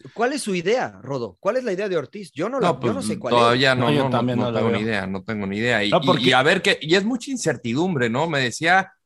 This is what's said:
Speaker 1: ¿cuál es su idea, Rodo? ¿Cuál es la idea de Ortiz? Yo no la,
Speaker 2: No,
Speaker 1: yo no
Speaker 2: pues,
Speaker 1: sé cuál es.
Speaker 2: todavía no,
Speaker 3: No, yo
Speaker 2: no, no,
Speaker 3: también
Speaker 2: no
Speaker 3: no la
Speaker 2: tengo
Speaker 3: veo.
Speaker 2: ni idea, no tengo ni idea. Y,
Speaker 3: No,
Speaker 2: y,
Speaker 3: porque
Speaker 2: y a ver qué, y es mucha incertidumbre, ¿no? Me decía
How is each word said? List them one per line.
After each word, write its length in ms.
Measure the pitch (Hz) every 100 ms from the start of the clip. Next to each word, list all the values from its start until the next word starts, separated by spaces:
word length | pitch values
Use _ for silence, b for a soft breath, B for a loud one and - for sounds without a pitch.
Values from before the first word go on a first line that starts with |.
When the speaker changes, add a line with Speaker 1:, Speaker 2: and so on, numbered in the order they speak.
| 131
Speaker 1:
¿cuál 220 | - 247
es 80 | 294
su 120 | 214
idea, 440 | 185 170 247 139 95
Rodo? 340 | 117 135 110 87
¿Cuál 160 | 190 254
es 80 |
la 80 | 247
idea 160 | 180 208
de 80 | 175
Ortiz? 340 | 127 208 180
Yo 160 | 127 202
no 100 | 269
la, 80 | 180
Speaker 2:
No, 120 | 139
Speaker 1:
yo 80 | 120
no 60 |
Speaker 2:
pues, 120 | 104 104
Speaker 1:
sé 120 | 104
cuál 140 | 127
es. 60 | 120
Speaker 2:
todavía 340 | 117 123 135
no, 120 | 127 123
Speaker 3:
No, 60 |
yo 60 | 147
Speaker 2:
no, 40 |
no, 60 | 135
Speaker 3:
también 280 | 120 123 120
Speaker 2:
no 60 |
Speaker 3:
no 60 | 120
la 60 | 113
Speaker 2:
tengo 120 | 113
Speaker 3:
veo. 80 | 117
Speaker 2:
ni 60 |
idea, 220 | 110 104 92
no 160 | 95
tengo 240 | 92 107 98
ni 100 | 101
idea. 260 | 120 113
Y, 80 | 104
Speaker 3:
No, 100 | 170
Speaker 2:
y, 40 | 139
Speaker 3:
porque 180 | 160 127
Speaker 2:
y 40 |
a 100 | 127
ver 180 | 139 190
qué, 180 | 196 175
y 140 | 147
es 100 | 185
mucha 260 | 202 262 -
incertidumbre, 800 | 254 160 135 117 123 185 147 120
¿no? 180 | 120 170
Me 120 | 143
decía 520 | 123 - 165 185 185 _